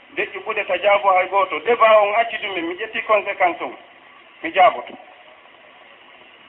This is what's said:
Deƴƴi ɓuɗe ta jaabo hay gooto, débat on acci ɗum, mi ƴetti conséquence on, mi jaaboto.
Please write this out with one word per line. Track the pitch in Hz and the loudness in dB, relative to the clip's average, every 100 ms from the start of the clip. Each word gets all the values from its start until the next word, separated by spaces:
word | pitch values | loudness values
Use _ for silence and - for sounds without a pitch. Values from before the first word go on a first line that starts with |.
| _ 147 | _ -10
Deƴƴi | 208 190 202 | -10 -10 -8
ɓuɗe | 214 196 | -6 -4
ta | 180 | -2
jaabo | 202 202 196 | 2 2 4
hay | 185 185 | 2 2
gooto, | 196 185 151 | 0 0 -2
débat | 226 233 220 214 | -2 2 6 6
on | 202 | 4
acci | 208 226 220 | 0 -2 -6
ɗum, | 208 185 | -8 -8
mi | 165 180 | -8 -8
ƴetti | 220 226 | -8 -8
conséquence | 220 214 202 190 180 160 | 0 0 0 -2 -2 -2
on, | 139 - - _ - - _ _ | -10 -12 -20 _ -20 -20 _ _
mi | 160 | -4
jaaboto. | 185 175 - - - - - - - _ _ - _ - - - - - - | 4 4 4 -8 -18 -20 -20 -20 -20 _ _ -20 _ -20 -20 -20 -20 -20 -20